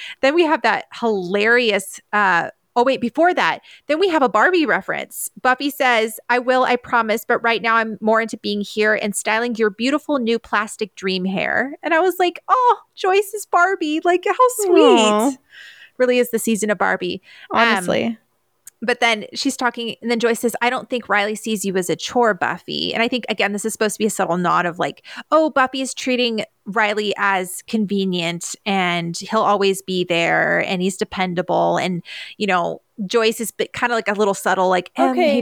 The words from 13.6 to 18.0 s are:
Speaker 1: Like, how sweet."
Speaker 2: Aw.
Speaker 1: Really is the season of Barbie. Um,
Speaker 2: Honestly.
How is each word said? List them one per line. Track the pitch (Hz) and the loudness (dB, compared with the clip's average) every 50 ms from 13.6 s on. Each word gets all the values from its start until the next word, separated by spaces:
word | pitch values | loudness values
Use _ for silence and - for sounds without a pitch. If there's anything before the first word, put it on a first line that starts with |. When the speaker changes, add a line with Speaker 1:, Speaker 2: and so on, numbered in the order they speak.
| 349 370 392 370 339 302 302 320 - | 2 2 2 -2 -2 -2 -2 -2 0
Speaker 1:
Like, | 359 349 359 359 | 0 0 0 0
how | 415 - - 508 508 494 - 415 | -2 2 2 2 2 2 0 0
sweet." | 370 349 339 311 | 4 6 6 8
Speaker 2:
Aw. | - 247 233 220 214 208 208 220 277 262 - _ _ - - - - - - - - _ _ | 8 6 6 4 4 2 2 2 0 -2 -4 _ _ -20 -20 -20 -20 -20 -20 -20 -20 _ _
Speaker 1:
Really | 254 247 247 247 | 0 2 4 2
is | 247 247 | 2 0
the | - 226 | 0 -2
season | - 226 226 196 208 214 | 0 0 0 0 0 -2
of | 208 180 | 0 0
Barbie. | - 190 185 190 180 180 180 190 - - - - - - | 0 0 0 -2 -2 -6 -6 -8 -10 -18 -20 -20 -14 -4
Um, | - 220 | 0 2
Speaker 2:
Honestly. | 233 233 214 196 180 180 - - | 4 4 2 0 0 0 -2 0